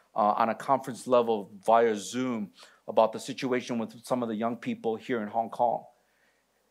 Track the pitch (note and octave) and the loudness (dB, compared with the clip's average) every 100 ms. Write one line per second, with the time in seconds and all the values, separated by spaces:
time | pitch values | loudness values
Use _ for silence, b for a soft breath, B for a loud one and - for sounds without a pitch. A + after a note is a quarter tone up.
0 | B - G#2+ - A2+ A2 - C3 C3+ A2 | B 2 2 4 2 0 0 0 0 -10
1 | B2 B2 A#2 A2 F#2+ G2+ - A#2 A#2 G#2 | 2 2 4 0 -4 -6 4 6 6 2
2 | - B2 B2+ A#2 G2 b b b - A2 | -4 -4 -2 -4 -6 b b b 0 2
3 | A2 A2+ - A#2+ C3 B2 - A#2+ A2 A#2+ | 4 0 -10 -6 -2 -2 -2 -6 -6 -10
4 | - B2+ A#2 G#2+ A2+ A#2+ B2+ A2 A#2 A2 | -4 -4 -2 -2 -4 -4 -6 -4 -4 -4
5 | - A#2+ G#2 A2+ A2 - A#2+ A2 - _ | -4 -4 -2 -4 -6 0 0 0 -8 _
6 | _ _ _ _ _ _ _ | _ _ _ _ _ _ _